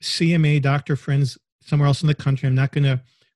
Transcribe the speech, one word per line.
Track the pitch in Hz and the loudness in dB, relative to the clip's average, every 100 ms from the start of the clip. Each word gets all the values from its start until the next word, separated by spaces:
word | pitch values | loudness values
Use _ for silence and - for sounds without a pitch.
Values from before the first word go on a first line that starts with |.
C | - - 165 | -10 -2 0
M | 170 | 2
A | 156 147 | 2 2
doctor | 135 139 - 143 | 2 -2 -2 -6
friends | - 139 135 - _ _ | -2 -2 -2 -4 _ _
somewhere | - 147 143 | -4 0 2
else | 139 | 2
in | 156 | 0
the | |
country. | 147 139 135 135 | 0 -2 -2 0
I'm | 131 | 0
not | 135 | 0
gonna | 151 139 127 - _ _ | 0 0 0 -6 _ _